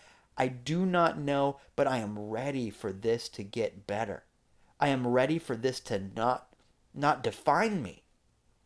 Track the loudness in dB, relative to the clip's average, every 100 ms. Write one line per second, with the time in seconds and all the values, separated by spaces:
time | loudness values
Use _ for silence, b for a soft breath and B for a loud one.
0 | b b b -2 -2 -2 -2 0 2 4
1 | 2 2 0 2 2 -2 B 0 2 2
2 | -2 -6 -6 -4 -4 -4 -4 -4 -8 -2
3 | 0 0 -2 -10 -8 -4 -4 -4 -6 -4
4 | -4 -6 -12 _ _ _ _ -2 0 2
5 | 2 4 4 0 -2 -2 -2 -2 -4 -4
6 | -4 0 0 0 -6 _ _ _ _ 0
7 | 2 2 -2 0 2 4 4 0 -6 -12
8 | _ _ _ _ _ _